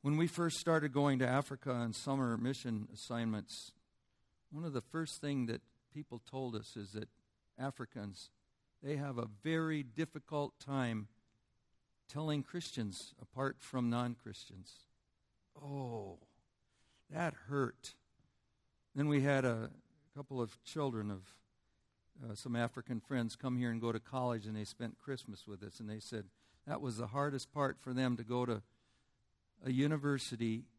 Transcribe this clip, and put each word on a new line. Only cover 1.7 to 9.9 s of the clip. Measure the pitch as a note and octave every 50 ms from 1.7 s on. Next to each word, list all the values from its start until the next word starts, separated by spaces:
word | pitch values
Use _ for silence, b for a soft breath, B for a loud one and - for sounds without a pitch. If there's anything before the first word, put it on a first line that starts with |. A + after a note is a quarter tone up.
| B2+
on | A#2+ A#2 A#2 G#2+
summer | - - C#3+ C#3 C3+ C3 A#2+ A#2
mission | A2 A2+ B2+ C3+ B2 - B2 A2+ G#2+ G#2+ - -
assignments, | G#2+ - - B2 A#2 A#2 A2+ A2 G#2 - - - - - - - _ _ _ _ _ _ _ _ _ _ _ _ _ _ _
one | - D3+ E3+
of | E3 C#3
the | B2
first | - - - D#3+ E3 D3+ - -
thing | - D3 C#3+ C3+ B2
that | A2+ A2+ - _ _ _ _ _ _ -
people | D3 D3 _ B2 A#2
told | _ - - C3+ C3 B2 A2+
us | G#2+ - - -
is | A2 G#2 F#2 G2+
that | A2 G#2+ - _ _ _ _ _ _ _ _ _
Africans, | - B2+ C#3 - - B2 - - - G2+ G2+ F#2+ - - - _ _ _ _ _ _ _ _ _ _
they | - C#3 D3+
have | C#3+ C#3+ C#3+ B2+ A#2+
a | A#2 A2 G#2 G2+ -
very | D#3 D#3+ D#3+ D#3+ D#3+ D#3 D3+ C#3
difficult | B2